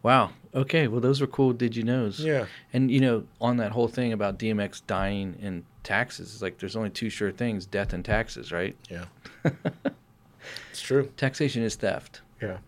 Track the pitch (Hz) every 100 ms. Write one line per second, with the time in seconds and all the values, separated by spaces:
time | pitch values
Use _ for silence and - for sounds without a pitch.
0 | 120 127 101 - - 131 135 165 135 117
1 | 123 139 135 - 131 120 120 117 113 127
2 | 110 95 156 143 104 - _ 127 131 131
3 | 131 113 - - 117 120 107 113 117 127
4 | 123 110 101 98 110 107 101 - - 95
5 | 98 101 98 - 101 90 - - - 104
6 | 120 - 87 104 95 - 95 110 107 -
7 | 113 - 101 95 120 104 92 98 98 90
8 | - 110 113 - - 87 95 - - 87
9 | 87 - - - - 139 - - - -
10 | _ _ _ _ - - - - - 135
11 | 135 - 135 - 143 117 113 - 101 -
12 | - - - - 107 92